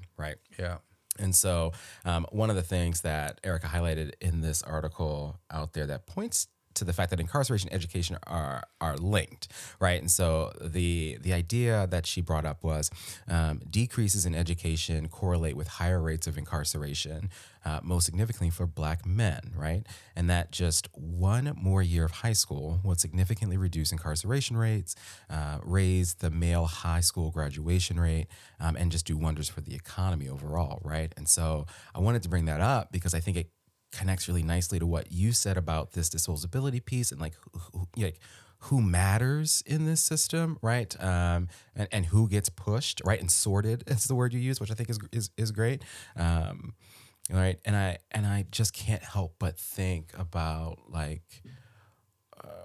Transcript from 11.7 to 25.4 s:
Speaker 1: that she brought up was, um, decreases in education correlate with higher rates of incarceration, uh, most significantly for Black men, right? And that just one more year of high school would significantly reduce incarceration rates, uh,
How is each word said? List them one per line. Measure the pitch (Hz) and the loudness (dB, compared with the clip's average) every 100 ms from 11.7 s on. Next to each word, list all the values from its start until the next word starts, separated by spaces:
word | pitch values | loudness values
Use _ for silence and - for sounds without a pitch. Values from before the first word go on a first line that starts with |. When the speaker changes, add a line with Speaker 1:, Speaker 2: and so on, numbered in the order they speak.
| 110 92 | 2 2
Speaker 1:
that | 87 85 | 0 0
she | - | -2
brought | 85 78 76 | 0 0 0
up | 73 | -2
was, | 80 76 73 - - - - | -2 0 -2 -6 -14 -14 -2
um, | 85 80 78 - | 2 2 0 -2
decreases | 98 120 - 104 101 | 0 0 2 0 2
in | 85 | 0
education | 80 82 85 85 80 - 80 78 | 0 0 0 0 -2 0 -2 -4
correlate | - 95 87 80 | -4 0 0 0
with | 67 80 | -4 -6
higher | - 87 92 | -2 0 2
rates | 80 80 80 | 2 -2 -4
of | 73 | -6
incarceration, | 73 80 73 76 73 71 73 78 98 - - - 78 | -4 -4 -2 -4 -4 -4 -6 -6 -8 -10 -20 -10 -6
uh, | 78 | -4
most | 85 87 87 | 0 2 2
significantly | 85 113 113 87 | 2 0 2 0
for | 82 87 | 0 -2
Black | 80 78 82 | -2 -2 0
men, | 92 98 110 67 - | 0 2 2 0 -4
right? | - 76 87 - - - - | -4 -2 -2 -4 -12 -10 0
And | 87 | 2
that | 87 85 | 2 2
just | - 87 80 - | 0 0 0 -2
one | - 80 85 95 113 143 143 | -8 -6 0 2 2 0 0
more | 95 95 | 2 4
year | 87 85 80 | 4 4 2
of | |
high | 80 117 | 0 0
school | 107 - 73 73 87 | 2 0 -2 -2 0
would | 95 85 | 2 2
significantly | - 90 90 113 104 92 | 2 2 2 0 0 0
reduce | 92 80 76 | 0 0 -2
incarceration | 85 78 76 95 135 131 113 | -2 -2 -4 0 0 0 2
rates, | 113 107 87 - - - - | 2 2 -2 -8 -14 -20 -8
uh, | 78 | -4